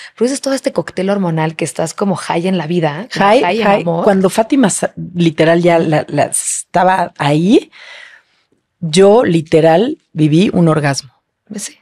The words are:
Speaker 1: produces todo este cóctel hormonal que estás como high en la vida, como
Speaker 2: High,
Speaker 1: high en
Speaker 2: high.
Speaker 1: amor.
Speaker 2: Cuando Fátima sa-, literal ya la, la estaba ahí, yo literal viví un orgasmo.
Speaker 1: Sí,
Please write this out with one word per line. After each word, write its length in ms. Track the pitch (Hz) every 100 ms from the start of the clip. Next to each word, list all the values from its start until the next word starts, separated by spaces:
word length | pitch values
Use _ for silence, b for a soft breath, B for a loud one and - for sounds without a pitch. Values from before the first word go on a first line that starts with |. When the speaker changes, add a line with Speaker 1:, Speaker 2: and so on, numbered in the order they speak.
| B -
Speaker 1:
produces 240 | 247 277
todo 140 | 269
este 180 | 269 269
cóctel 380 | - - - 190
hormonal 480 | 202 180 160 160 160
que 80 | 165
estás 280 | - 165
como 220 | - 202 170
high 320 | - 165 180
en 100 | 185
la 80 | 151
vida, 420 | 175 156 147 240
como 120 | - 196
Speaker 2:
High, 160 | 240
Speaker 1:
high 180 | 175 214
en 60 | 208
Speaker 2:
high. 140 | 202
Speaker 1:
amor. 240 | 170 165 196
Speaker 2:
Cuando 240 | 190 185
Fátima 400 | - 220 277 214
sa-, 240 | - - - 165 175
literal 460 | 165 156 160 170
ya 180 | 170 170
la, 260 | 165 151 -
la 160 | 143 -
estaba 840 | - - - - 175 180 185 175 -
ahí, 540 | 143 151 180 294 - B B B B B B B B _ _ _
yo 400 | 165 160 196 220
literal 760 | 226 165 156 160 160 165 247 311 _
viví 380 | 160 151 156 208
un 140 | 180 165
orgasmo. 440 | 151 143 135 135 _ _ _ _ 208
Speaker 1:
Sí, 220 | - -